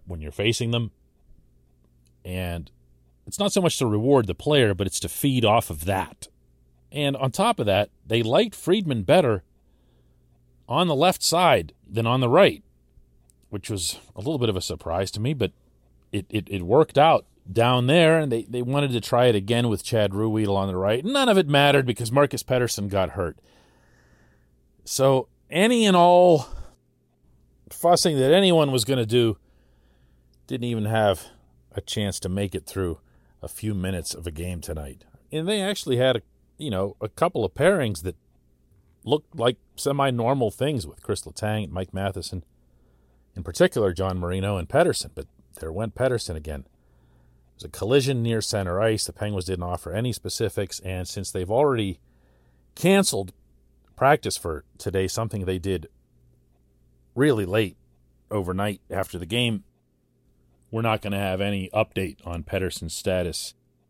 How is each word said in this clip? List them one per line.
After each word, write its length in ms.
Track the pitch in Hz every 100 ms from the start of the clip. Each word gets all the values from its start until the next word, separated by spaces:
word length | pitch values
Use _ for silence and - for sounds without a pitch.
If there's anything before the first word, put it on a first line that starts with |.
| 90
when 140 | 85
you're 100 | 76
facing 400 | - 110 113 117
them. 200 | 120 113 - _ _ _ - _ _ _ _ _ _ _ _
And 480 | 90 92 87 85 76 _ _ _ _ _ -
it's 120 | -
not 120 | 202
so 80 | 202
much 180 | 175 -
to 60 | 120
reward 420 | 104 127 139 98
the 80 | -
player, 380 | 147 147 107
but 140 | 95 95
it's 140 | -
to 80 | -
feed 340 | - 143 127
off 260 | 107 113 -
of 140 | 73
that. 460 | 87 95 85 - - _ _ _ _ _ _
And 280 | 147 143 139
on 140 | 127
top 280 | - 226 214
of 60 | 104
that, 240 | 98 104 _ -
they 160 | 117
liked 320 | 110 156 226 -
Friedman 480 | 156 214 160 117
better 400 | 90 175 131 98 - _ _ _ _ _ _ _ _ _ _ _ -
on 180 | 139 180
the 80 | 139
left 260 | 180 -
side 520 | - 165 175 113 76 - -
than 220 | 104 117
on 140 | 131
the 80 | 123
right, 340 | 160 180 - _ _ _ _ _ _ _ _ _
which 200 | 104 -
was 300 | 98 82 - - -
a 40 |
little 200 | 120 147
bit 80 | 113
of 80 | 92
a 60 |
surprise 500 | - 85 85 87 95
to 80 | 104
me, 140 | 123
but 180 | 139 95 - _ _ _ _ _
it, 140 | 104 -
it, 160 | 107 -
it 140 | 98
worked 340 | 87 135 156 139
out 300 | 160 135 - _ -
down 340 | 107 120 127 123
there, 320 | 170 160 160
and 140 | 147
they, 100 | 117
they 220 | - 123
wanted 280 | 123 143 139
to 60 | 120
try 280 | - 123 123
it 80 | 104
again 340 | 98 117 120
with 140 | 101
Chad 260 | - 113 101
Ruhwedel 460 | 98 110 107 104 98
on 120 | 98
the 80 | 90
right. 300 | 98 120 190
None 240 | 277 247
of 80 | 190
it 100 | 143
mattered 380 | 143 143 139 123
because 260 | 113 113
Marcus 300 | 139 143 -
Pettersson 480 | - 127 117 - 101
got 220 | 98 90
hurt. 260 | 98 85 - _ _ _ _ _ _ _ _ _ _ _ _ _ _ -
So 420 | - 135 131 - _ -
any 340 | 165 220 240 208
and 100 | 180
all 520 | 175 180 180 151 - - - _ _ _ _ _ _ _ _ _ -
fussing 480 | - 170 175 175 139
that 160 | 131
anyone 380 | 180 190 165 139
was 140 | 127 107
gonna 200 | 131 110
do 320 | 123 117 - _ _ _ _ _ _ _ _ _ _ -
didn't 160 | 131
even 220 | 120 113 104
have 420 | 110 104 90 - _ _ _ _
a 80 | -
chance 380 | - 110 101 -
to 80 | 92
make 260 | 98 101 78
it 100 | -
through 320 | 95 90 80 _ _ _ _
a 80 | -
few 280 | - 107 98
minutes 400 | 92 90 - -
of 100 | 85
a 60 |
game 300 | 78 90 85
tonight. 440 | - 76 71 - _ - _
And 160 | 156 175
they 140 | 214
actually 360 | 190 196 - 123
had, 180 | 131 117
a, 60 | - _ _ -
you 140 | 151
know, 240 | 95 101 -
a 80 | 110
couple 380 | - 175 139 98
of 80 |
pairings 480 | - 165 190 113 85
that 140 | 90 - _ _ _ _ _ _ _ _
looked 320 | 113 - - 165
like 220 | 120 - _ -
semi-normal 760 | 139 139 139 120 117 139 110
things 380 | - 139 131 76
with 160 | -
Chris 180 | - 98
Letang 440 | - - 107 107 82
and 60 |
Mike 220 | 90 95
Matheson, 500 | 92 98 95 - 90 - _ _ _ _ _ _ _ _ 95
in 80 |
particular 500 | 92 - 180 123 98
John 240 | 87 95 92
Marino 400 | 87 95 101 95
and 100 | -
Pettersson, 440 | 143 175 - -
but 140 | - - _ _ -
there 120 | 80
went 220 | 85 110 -
Pettersson 400 | 131 120 - 80
again. 260 | 78 73
It 960 | - _ _ _ _ _ _ _ _ -
was 80 | -
a 40 |
collision 540 | - 104 139 131 123
near 160 | 117 113
center 400 | - 104 92 92
ice. 260 | 113 107 -
The 60 |
Penguins 320 | - 104 98
didn't 200 | 90 90
offer 280 | 87 87 82
any 220 | 98 123
specifics, 640 | - 98 - 107 - 95 -
and 260 | 95 92 87
since 260 | 104 90
they've 200 | 95 90
already 480 | 120 147 120 98 - _ _ _ _ _ _ _ -
canceled 580 | 175 196 196 104 92 - _ _ _ _ _ -
practice 400 | 131 151 - -
for 260 | 85 73 - -
today, 300 | - 95 92
something 360 | 110 113 104
they 160 | 92 92
did 300 | 98 90 76 _ _ _ _ _ _ _ _ _ _ _ _
really 320 | - 147 110 90
late 300 | 107 98 - _ _ _ _ -
overnight 480 | 104 90 92 104 95 -
after 280 | 95 95 87
the 80 | 87
game, 400 | 120 120 104 - _ _ _ _ _ _ _ _ _ _
we're 100 | 110
not 200 | 113 110
gonna 180 | 101 98
have 220 | 98 95
any 280 | 101 98 92
update 520 | 107 110 - 92 - 87
on 180 | 85
Pettersson's 520 | 78 98 90 - 82 -
status, 580 | 98 92 87 - - - _ _